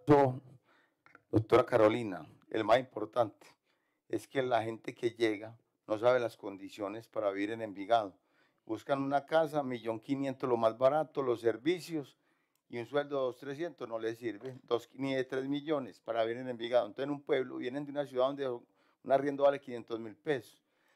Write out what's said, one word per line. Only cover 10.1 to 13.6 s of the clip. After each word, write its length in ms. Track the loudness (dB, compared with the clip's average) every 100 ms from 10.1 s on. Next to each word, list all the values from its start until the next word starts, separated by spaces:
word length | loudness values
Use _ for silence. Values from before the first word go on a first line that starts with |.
| -4 -2 -4 0
lo 80 | 2
más 200 | 2 4
barato, 460 | 2 2 0 -2
los 180 | -2 0
servicios, 800 | 0 0 0 -2 -4 -8 -8 _ _ _ _ _ _
y 100 | -10
un 80 | -4
sueldo 300 | -2 -2 -2
de 60 |
dos 160 | -4 -6
trescientos 500 | -10 -8